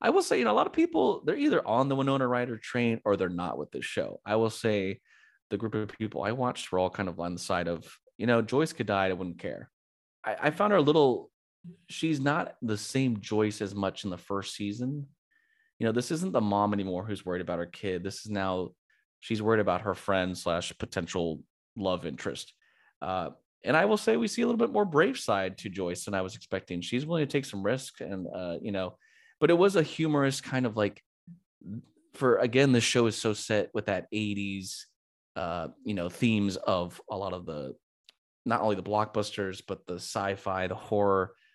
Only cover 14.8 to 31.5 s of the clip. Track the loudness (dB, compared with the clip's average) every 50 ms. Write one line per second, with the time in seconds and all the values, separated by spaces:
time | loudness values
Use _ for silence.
14.8 | -6 -6 -6 -6 -10 -12 _ _ _ _ _ _ _ _ _ _ _ _ _ -2
15.8 | -2 0 0 0 0 -2 -4 -4 -2 0 0 0 2 2 2 2 2 2 0 -2
16.8 | -2 -2 -4 -4 -4 -6 -8 -8 -6 -6 -4 -4 -4 -4 -4 -4 -6 -8 -10 -8
17.8 | -6 -4 -4 -4 -4 -6 -8 -8 -8 -6 -4 -2 -2 -2 -2 -2 -4 -6 -10 _
18.8 | _ _ _ _ _ _ _ _ -6 -4 -4 0 2 4 4 4 4 2 2 0
19.8 | 0 -4 -4 -4 0 0 2 2 2 0 -2 -4 -2 -2 -2 0 -2 -6 -8 -8
20.8 | -10 -6 -4 -4 -4 -2 -2 -2 -2 -2 -4 -6 -10 _ _ _ _ _ _ -4
21.8 | -2 -2 -2 -2 -4 -6 -8 -6 -6 -8 -8 -8 -10 -16 _ _ _ _ _ _
22.8 | _ _ _ _ -6 -4 -4 -4 -4 -6 -8 -14 _ _ _ _ 0 2 4 4
23.8 | 4 4 2 2 2 2 2 2 0 -2 -2 0 0 0 2 2 0 2 2 0
24.8 | 0 4 4 4 4 4 2 -2 -2 0 0 0 0 -2 -6 -8 -10 -8 -6 -4
25.8 | -4 -4 -4 -6 -6 -4 -2 -2 -2 -4 -6 -12 -8 -6 -6 -6 -6 -6 -8 -8
26.8 | -6 -4 -4 -4 -2 -2 -2 0 0 0 0 -2 -2 -4 -6 -4 -2 -2 -2 -2
27.8 | -4 -10 -12 -12 -10 -8 -8 -8 -8 -8 -8 -8 -6 -6 -6 -6 -6 -4 -4 -4
28.8 | -4 -4 -8 _ _ _ _ _ _ _ _ _ 6 6 8 8 6 6 6 4
29.8 | 2 2 0 0 0 2 2 4 2 2 0 -2 -6 -4 -2 0 0 0 2 2
30.8 | 2 2 0 -4 -14 _ _ _ _ -20 -20 -20 _ _